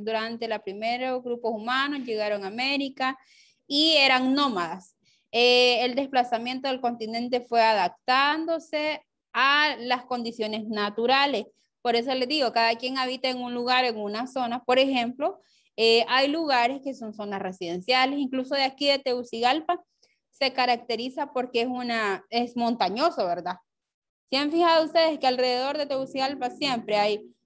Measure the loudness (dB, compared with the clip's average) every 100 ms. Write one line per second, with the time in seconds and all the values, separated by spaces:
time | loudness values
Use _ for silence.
0 | -4 -4 -4 -6 -6 -6 -6 -6 -4 -2
1 | -2 -4 -4 -4 -4 -4 -2 -2 -2 -4
2 | -4 -4 -2 -2 -4 -4 -2 -2 -4 -4
3 | -4 -4 _ _ _ _ -4 2 4 6
4 | 6 4 4 2 2 0 -4 -6 -14 _
5 | _ _ _ 2 6 6 4 4 0 -2
6 | 0 0 0 -2 -4 -6 -4 -2 -4 -4
7 | -6 -6 -2 -4 0 4 4 4 0 -2
8 | 0 2 2 0 -2 -4 -4 -4 -4 -6
9 | -10 _ _ 0 2 4 2 -2 -2 -4
10 | -2 -6 -6 -4 -4 -4 -4 -4 -4 0
11 | 2 4 2 0 -6 _ _ _ 0 0
12 | 0 -2 -2 0 0 2 2 0 -4 -4
13 | -4 -2 -4 -4 -6 -4 0 2 2 -2
14 | -4 -6 -6 -4 -4 -4 2 4 4 2
15 | -2 -2 -4 -4 _ _ _ 0 4 4
16 | 4 4 2 0 2 2 2 0 -8 -8
17 | -10 -10 -8 -6 -6 -6 -6 -4 0 2
18 | 2 0 -2 -4 -4 -2 -2 0 0 0
19 | -2 -4 -4 0 2 2 0 -4 _ _
20 | _ _ _ _ -2 0 0 0 -2 -6
21 | -6 -6 -4 -4 -2 -2 -2 -2 -4 -2
22 | -2 -4 -4 -2 -2 -2 -2 0 0 2
23 | 0 2 -2 -2 -4 -8 _ _ _ _
24 | _ _ _ -2 0 4 6 6 4 4
25 | 2 2 0 2 0 0 -2 -4 -4 -4
26 | -4 -4 -4 -4 -6 -4 -2 -2 0 2
27 | 2 0 -6 _